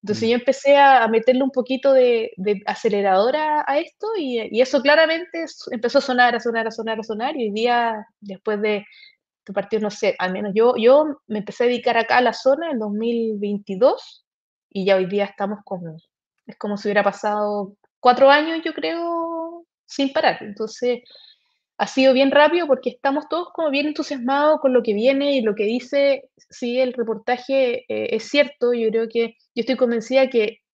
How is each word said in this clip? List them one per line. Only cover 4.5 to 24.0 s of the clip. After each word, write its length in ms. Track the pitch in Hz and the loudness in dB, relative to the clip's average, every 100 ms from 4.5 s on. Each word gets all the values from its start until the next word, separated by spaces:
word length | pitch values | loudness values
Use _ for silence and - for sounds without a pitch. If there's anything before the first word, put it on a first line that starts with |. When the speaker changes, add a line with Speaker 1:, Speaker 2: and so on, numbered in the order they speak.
Speaker 1:
y 100 | 220 | 0
eso 200 | 254 285 | 2 2
claramente 640 | 262 302 320 330 359 339 | 4 4 4 0 -6 -10
s-, 260 | 320 - - | -10 -12 -10
empezó 280 | 247 240 277 | -6 0 0
a 20 | |
sonar, 340 | - 247 247 233 | 0 2 2 2
a 40 | |
sonar, 280 | 233 226 226 | -4 -4 -4
a 40 | |
sonar, 280 | 220 220 220 | -6 -8 -8
a 40 | |
sonar, 320 | 220 214 254 311 | -8 -6 -6 -4
y 80 | 220 | -6
hoy 60 | |
día, 560 | 208 233 240 233 220 202 _ | -2 0 0 0 -4 -12 _
después 420 | 202 190 - 208 | -18 -10 -6 -4
de, 240 | 214 208 202 _ - _ _ _ - | -2 -4 -6 _ -20 _ _ _ -8
de 80 | |
partir, 280 | 196 196 220 | -8 -4 -4
no 100 | 208 | -4
sé, 240 | 202 208 - | -2 -4 -2
al 140 | 185 | -4
menos 200 | 185 208 196 | -4 -4 2
yo, 180 | 233 247 | 2 4
yo 280 | 220 277 311 277 _ | 6 6 4 -6 _
me 120 | 214 | -8
empecé 260 | 208 - 240 | -8 -2 -2
a 20 | |
dedicar 300 | 247 240 226 | 0 0 -2
acá 200 | 226 240 | 2 2
a 40 | |
la 120 | 240 | 2
zona 380 | 220 262 285 330 | 0 0 0 -2
en 80 | 262 | -6
dos 120 | 214 | -6
mil 460 | 208 226 233 226 214 | -4 -4 -2 -4 -4
veintidós 840 | 202 208 202 185 254 453 - - _ _ _ _ _ | -6 -6 -8 0 2 2 -8 -20 _ _ _ _ _
y 160 | 202 190 | -4 0
ya 100 | 190 | 0
hoy 100 | 185 | 0
día 180 | 202 202 | -4 -4
estamos 340 | - 202 208 - | -6 -8 -8 -12
como, 320 | 185 165 160 _ _ _ _ - | -12 -12 -16 _ _ _ _ -20
es 100 | - | -12
como 200 | 214 202 | -8 -6
si 100 | 208 | -2
hubiera 160 | 202 | 0
pasado 720 | 202 196 214 208 208 208 196 _ _ _ | 0 -2 -4 -2 -2 -4 -8 _ _ _
cuatro 300 | 247 247 269 | 2 6 6
años, 300 | 285 311 320 330 | 6 2 -4 -6
yo 80 | |
creo, 920 | 311 320 330 339 339 330 330 330 339 339 _ _ | -8 -8 -6 -6 -6 -6 -8 -10 -14 _ _ _
sin 280 | - 277 | -4 -2
parar. 240 | 302 311 170 | 0 0 -2
Entonces, 600 | 214 202 214 - 247 240 _ _ _ _ _ _ _ _ | -10 -12 -12 -6 -4 -4 _ _ _ _ _ _ _ _
ha 100 | 214 | -4
sido 260 | - 262 | 2 4
bien 160 | 254 277 | 4 4
rápido 380 | 285 302 349 320 | 6 4 4 0
porque 240 | 254 247 | 0 -2
estamos 360 | - 277 277 - | -4 -2 -2 -4
todos 220 | 320 349 - | -6 -6 -4
como 160 | 320 | -2
bien 160 | 277 294 | -2 -4
entusiasmados 720 | 302 | -6